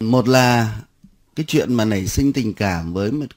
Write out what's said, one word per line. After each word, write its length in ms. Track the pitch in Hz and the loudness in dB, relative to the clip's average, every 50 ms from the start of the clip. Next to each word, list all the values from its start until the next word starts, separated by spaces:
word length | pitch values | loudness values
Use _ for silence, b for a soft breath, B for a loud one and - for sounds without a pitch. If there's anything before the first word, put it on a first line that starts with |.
một 280 | 113 110 123 127 110 123 | -2 2 2 2 4 4
là 480 | 127 127 127 123 120 120 113 107 107 107 - _ _ _ _ - _ _ _ _ - | 4 4 4 4 4 2 2 0 -4 -8 -14 _ _ _ _ -20 _ _ _ _ -8
cái 80 | - 156 - | -8 -6 -2
chuyện 260 | - 151 - - 123 | 0 0 0 2 0
mà 100 | 120 107 | 0 2
nảy 220 | 110 104 95 92 | 0 0 -2 -2
sinh 260 | 92 - - 139 143 139 | -2 -2 0 0 0 0
tình 220 | 139 117 110 95 | -2 -4 -4 -4
cảm 380 | - 107 98 90 85 82 82 85 | -2 -2 -2 -2 -4 -4 -6 -4
với 200 | 95 101 107 131 | -4 -4 -4 -4
một 140 | 151 147 - - | -6 -8 -10 -12